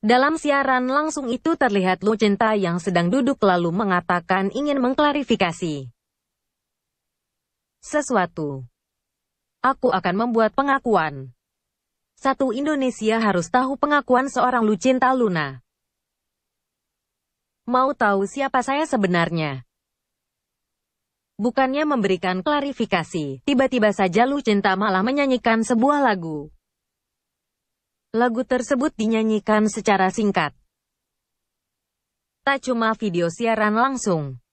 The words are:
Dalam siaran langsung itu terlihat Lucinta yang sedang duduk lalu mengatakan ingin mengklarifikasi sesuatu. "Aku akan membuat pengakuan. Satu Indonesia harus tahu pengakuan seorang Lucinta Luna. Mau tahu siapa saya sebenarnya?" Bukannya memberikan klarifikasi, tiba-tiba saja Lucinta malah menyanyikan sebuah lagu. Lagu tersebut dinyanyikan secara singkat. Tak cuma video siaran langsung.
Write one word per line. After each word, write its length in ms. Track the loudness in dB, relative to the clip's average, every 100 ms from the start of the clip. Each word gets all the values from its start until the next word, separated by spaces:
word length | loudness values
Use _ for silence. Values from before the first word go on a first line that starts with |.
Dalam 340 | 4 4 4 0
siaran 480 | 0 0 2 0 0
langsung 460 | -2 -2 -4 -6
itu 260 | -4 -2 0
terlihat 460 | 2 2 0 0 0
Lucinta 480 | 0 2 2 2
yang 240 | 2 0 -2
sedang 320 | 0 0 2
duduk 320 | 0 0 2
lalu 320 | 2 2 2
mengatakan 760 | -2 0 -2 0 -4 0 -2 0
ingin 260 | -2 -2 0
mengklarifikasi 1040 | 0 2 0 0 -2 0 0 -2 -6 -6 -10 _ _ _ _ _ _ _ _ _ _ _ _ _ _ _ _ _ _ _
sesuatu. 880 | -6 -4 0 0 -2 -4 -8 -8 -14 _ _ _ _ _ _ _ _ _
"Aku 260 | -2 0 0
akan 260 | 0 -2 -2 0
membuat 260 | 0 0
pengakuan. 760 | 0 0 0 2 0 0 -6 -16 -18 _ _ _ _ _ _ _ _
Satu 400 | -4 0 -2 -2
Indonesia 640 | -2 -2 -2 -2 -2 0
harus 320 | 0 0 0
tahu 240 | -2 -2 -2
pengakuan 540 | 0 0 2 0 2
seorang 340 | 0 0 2
Lucinta 460 | 0 2 2 2 2 2
Luna. 480 | 0 0 -4 -8 _ _ _ _ _ _ _ _ _ _ _ _ _ _ _ _ _ _ _ _ -2
Mau 300 | 2 2 2
tahu 340 | 2 2 0
siapa 320 | -2 -2 0
saya 240 | 0 -2 0
sebenarnya?" 800 | 0 2 2 0 -2 -4 -6 -14 _ _ _ _ _ _ _ _ _ _ _ _ _ _ _ _ _
Bukannya 480 | -2 0 0 0
memberikan 560 | -2 0 0 0 -2 -4
klarifikasi, 1040 | -2 -2 -2 -4 -2 -2 -2 -6 -6 -6
tiba-tiba 480 | -2 2 2 2 2
saja 320 | 2 0 4
Lucinta 480 | 2 2 0 2 2 0
malah 240 | 0 0
menyanyikan 640 | 0 0 0 0 2 0 2
sebuah 320 | 2 2 4
lagu. 480 | 2 0 -4 -8 -10 -18 _ _ _ _ _ _ _ _ _ _ _ _ _ _ _ -2
Lagu 320 | 0 0 -2
tersebut 480 | -4 -2 -2 -2 -2
dinyanyikan 720 | -2 0 0 -2 2 2 2
secara 400 | 0 0 2 2
singkat. 480 | 0 0 0 -2 -6 _ _ _ _ _ _ _ _ _ _ _ _ _ _ _ _ _ _ -4
Tak 160 | -2
cuma 320 | -2 -2 -2 -2
video 320 | -4 -2 -4
siaran 480 | -2 -2 0 0 2
langsung. 640 | 0 -2 -2 -2 -4 -10 _